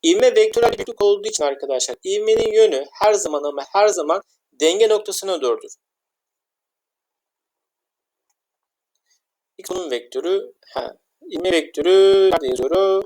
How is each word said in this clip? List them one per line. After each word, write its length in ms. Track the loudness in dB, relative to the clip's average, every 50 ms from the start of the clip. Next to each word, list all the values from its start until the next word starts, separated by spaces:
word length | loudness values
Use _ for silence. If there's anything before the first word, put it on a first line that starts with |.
| 2
İvme 320 | 2 2 4 4 4 4
vektörel 420 | 4 2 2 2 2 0 0 0
büyüklük 240 | -2 -10 -12 -6 _
olduğu 260 | 2 2 2 0 -2
için 160 | -8 -4 -2 -4
arkadaşlar 520 | -4 -4 -6 -6 -4 -4 -4 -4 -6 -8 _ _
ivmenin 460 | -6 -4 -2 0 0 2 2 2 0 4
yönü 320 | 4 4 4 2 -2 -6 -8
her 220 | _ 0 0 2 2
zaman 300 | 2 -2 -4 -6 -4 -6
ama 220 | -6 -8 -8 -12 -4 0
her 140 | 2 2
zaman 340 | 2 2 -2 -2 -2 -4 -4 -4 _ _ _ _ _ _
denge 360 | _ 0 0 2 2 2 2
noktasına 520 | 2 0 -2 -6 -10 -8 -6 -6 -6 -4
doğrudur. 300 | -2 -2 -2 -4 -6 -16 -20 _ _ _ _ _ _ _ _ _ _ _ _ _ _ _ _ _ _ _ _ _ _ _ _ _ _ _ _ _ _ _ _ _ _ _ _ _ _ _ _ _ _ _ _ _ _ _ _ _ _ _ _ _ _ _ _ _ _ _ _ _ _ _ _ _ _ _ _ _ _ _ _ _ _ _ _
X 120 | -16 -12 -10
bunun 220 | -8 -8 -8 -8
vektörü, 640 | -8 -8 -10 _ -10 -8 -4 -4 -4 -4 -6 -10 _ _ _ _ -12
ha, 240 | -12 -12 -12 -14 _ _ _ _ _ _ -14
ivme 200 | -12 -6 -2 0
vektörü 800 | 0 -2 -2 -4 _ -4 0 2 4 6 6 6 6 4 4 2
nerede 160 | 2 0 -2
yazıyor 240 | -4 -4 -4 -4 -2
o? 300 | 0 0 0 2 0 -2 -4